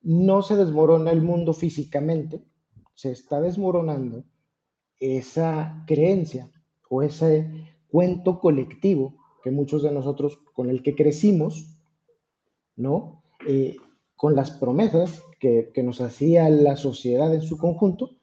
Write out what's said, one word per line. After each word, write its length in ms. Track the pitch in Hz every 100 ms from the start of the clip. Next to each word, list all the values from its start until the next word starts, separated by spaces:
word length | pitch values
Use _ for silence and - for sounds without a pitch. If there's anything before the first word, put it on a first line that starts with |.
No 400 | 160 170 190 196
se 140 | 196 202
desmorona 560 | 180 151 156 160 160
el 100 | 165
mundo 320 | 165 175 165
físicamente, 880 | 156 170 151 147 147 151 165 160 156 _ _ _ - _ _
se 160 | 135
está 300 | 123 _ 147
desmoronando 800 | 170 180 190 175 165 143 127 113 - _ _ _ _ _ _ _
esa 840 | 131 131 123 160 160 156 156 - -
creencia 640 | 151 170 196 160 127 123 _ _ _ _
o 140 | 131
ese 720 | 147 151 160 156 156 - - _ _
cuento 500 | 160 180 175 190 180
colectivo 760 | 175 143 123 - 196 165 135 - _ _
que 80 | 127
muchos 320 | 139 143 151
de 80 | 147
nosotros, 480 | 143 135 139 143 143 _
con 160 | - 127
el 120 | 127
que 140 | 147 143
crecimos, 840 | 151 147 208 175 160 - - - _ _ _ _ _ _ _ _ _ -
¿no? 480 | 131 165 - - _ _ -
Eh, 280 | 135 135 - _ _ _ _
con 200 | 147 143
las 160 | -
promesas 720 | - 123 139 220 165 175 - - _
que, 320 | 131 117 113
que 100 | -
nos 180 | 123 123
hacía 480 | 123 - 151 170 160
la 260 | 151 147 135
sociedad 560 | 139 123 123 123 156
en 80 | 160
su 140 | 160 156
conjunto 540 | 165 170 202 180 254 _